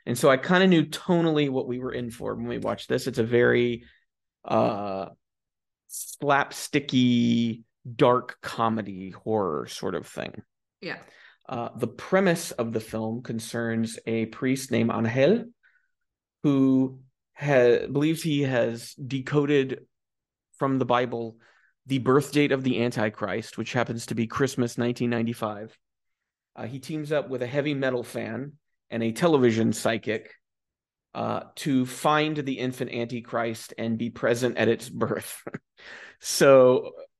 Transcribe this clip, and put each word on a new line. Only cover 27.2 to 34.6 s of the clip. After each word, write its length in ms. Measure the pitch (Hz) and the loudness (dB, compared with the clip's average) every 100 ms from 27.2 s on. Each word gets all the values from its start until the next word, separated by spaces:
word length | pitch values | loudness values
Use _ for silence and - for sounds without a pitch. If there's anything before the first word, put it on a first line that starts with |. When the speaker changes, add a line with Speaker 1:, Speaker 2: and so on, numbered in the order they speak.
| 131 | -2
Speaker 1:
with 120 | 127 | -6
a 40 | 120 | -4
heavy 260 | 143 147 139 | -2 -2 -2
metal 280 | 131 123 | -2 -2
fan 500 | 113 120 110 113 143 - _ _ _ | -4 -8 -8 -8 -10 -14 _ _ _
and 100 | 117 | -4
a 100 | 113 | -2
television 600 | 113 175 147 123 113 113 | 2 4 6 6 4 2
psychic, 600 | 110 113 113 - 110 - - _ _ _ _ _ _ _ - | 0 0 -2 -2 -6 -8 -20 _ _ _ _ _ _ _ -8
uh, 280 | 113 110 - - | -6 -6 -8 -8
to 300 | - 131 127 | 0 0 0
find 500 | - 156 151 156 151 | -2 0 2 0 -2
the 220 | 135 127 | -6 -4
infant 320 | 127 127 131 | -6 -6 -6
Antichrist 840 | 120 117 123 113 117 117 113 - - | -6 -6 -8 -6 -4 -4 -6 -12 -8
and 200 | 113 113 | -4 -4
be 120 | 117 | -6
present 480 | - 120 120 123 | -2 0 0 0
at 100 | - | 2